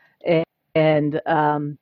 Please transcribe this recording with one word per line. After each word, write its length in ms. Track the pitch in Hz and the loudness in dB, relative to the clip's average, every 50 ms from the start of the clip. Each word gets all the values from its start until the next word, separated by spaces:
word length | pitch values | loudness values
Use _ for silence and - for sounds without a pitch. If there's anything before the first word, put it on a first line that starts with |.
| _ _ _ _ - | _ _ _ _ -2
And, 200 | - 160 160 165 - _ _ _ _ - | 0 0 0 0 -4 _ _ _ _ -2
and, 440 | 160 156 156 156 147 147 147 151 - - | 0 2 2 2 2 0 -2 -4 -4 -4
um, 520 | - 165 151 151 147 147 147 147 147 147 - | -2 0 0 0 0 0 -2 -4 -8 -10 -12